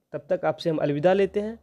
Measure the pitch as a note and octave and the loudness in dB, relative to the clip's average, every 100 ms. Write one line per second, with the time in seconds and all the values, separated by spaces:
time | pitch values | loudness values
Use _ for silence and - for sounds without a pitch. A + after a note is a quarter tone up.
0 | _ D3 - F3+ D#3 D3+ E3+ D#3 D3+ C#3+ | _ -10 -4 -2 -2 -2 -2 -2 -2 2
1 | F3+ G3 F#3+ G#3 G#3+ A3+ | 2 4 0 -2 -6 -10